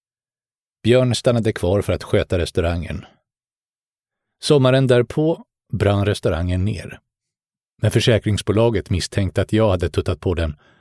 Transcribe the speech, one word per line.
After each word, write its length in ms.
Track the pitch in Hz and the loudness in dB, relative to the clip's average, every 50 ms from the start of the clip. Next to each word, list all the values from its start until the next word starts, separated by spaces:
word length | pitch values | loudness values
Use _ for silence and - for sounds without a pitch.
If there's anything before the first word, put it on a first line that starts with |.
| _ _ _ _ _ _ _ _ _ _ _ _ _ _ _ _ - | _ _ _ _ _ _ _ _ _ _ _ _ _ _ _ _ 2
Björn 320 | 110 120 127 127 123 117 | 4 4 4 4 2 0
stannade 380 | - - 131 120 117 104 113 104 | 0 0 0 2 2 0 0 -2
kvar 280 | - - 87 98 101 | 0 0 0 0 0
för 120 | - - 87 | 0 -2 -4
att 100 | 80 - | -4 -4
sköta 340 | - - 98 - - 98 | -2 0 0 0 0 -2
restaurangen. 680 | 87 82 - - 95 85 85 85 87 80 - 76 73 - - _ _ _ _ _ _ _ _ _ _ _ _ _ _ _ _ _ _ _ _ _ _ _ _ _ _ - | -2 -2 -2 -2 -2 -2 -2 -2 -4 -6 -8 -10 -12 -12 -16 _ _ _ _ _ _ _ _ _ _ _ _ _ _ _ _ _ _ _ _ _ _ _ _ _ _ 0
Sommaren 440 | - 151 143 131 127 131 135 135 | 2 2 4 4 4 4 4 4
därpå 560 | 127 123 123 117 - - 156 156 165 165 - - _ _ _ _ _ - | 4 4 2 2 0 -2 -2 -2 -2 -2 -4 -8 _ _ _ _ _ -4
brann 320 | 90 104 101 101 101 98 | -2 0 0 2 2 0
restaurangen 600 | 104 98 - - 110 85 80 87 90 92 92 95 | 0 -2 -2 -2 -2 -2 -2 -2 -2 -2 -2 -2
ner. 340 | 107 101 90 - - - - _ _ _ _ _ _ _ _ _ _ _ _ _ _ _ _ | -2 -4 -6 -10 -14 -16 -20 _ _ _ _ _ _ _ _ _ _ _ _ _ _ _ _
Men 100 | - 107 | -2 0
försäkringsbolaget 1000 | - 117 - 131 113 98 - 107 104 - - - 98 107 113 120 113 90 - - | 0 2 2 2 2 2 0 0 -2 -2 -2 0 0 2 2 2 0 -2 -2 -2
misstänkte 520 | 92 85 - - - 101 95 92 - 101 | -4 -4 -4 -4 -4 -4 -4 -2 -2 -2
att 120 | 92 - 107 | -2 0 2
jag 160 | 107 110 104 | 2 2 2
hade 200 | 92 90 90 80 | 2 0 -2 -4
tuttat 300 | - 98 - - 87 - | -2 -2 -4 -4 -4 -4
på 140 | - 98 87 | -2 -2 -2
den 220 | 87 82 76 76 - _ _ _ _ | -2 -2 -4 -6 -8 _ _ _ _